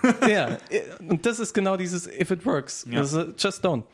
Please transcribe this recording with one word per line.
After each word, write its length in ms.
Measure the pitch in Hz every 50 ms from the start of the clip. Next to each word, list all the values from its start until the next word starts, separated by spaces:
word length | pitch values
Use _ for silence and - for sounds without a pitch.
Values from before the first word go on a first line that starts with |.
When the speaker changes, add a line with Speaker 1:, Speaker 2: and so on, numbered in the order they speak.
| -
Speaker 1:
<laughs> 220 | 254 233 - - 220
Speaker 2:
ja, 300 | 208 190 139 120 175 - - - - - - - - - - 160
und 160 | 175 160 - 233
das 100 | 226 226
ist 140 | 226 - -
genau 240 | 214 190 190 190 185
dieses 300 | 185 175 180 175 175 -
if 240 | - 131 175 -
it 140 | 190 165 180 254
works. 400 | 165 143 135 - - - - 120
Speaker 1:
Ja. 80 | 120 143
Speaker 2:
Also 260 | 143 139 151 160 170 160 - -
just 260 | - 202 185 - -
don't. 200 | 185 156 120 - _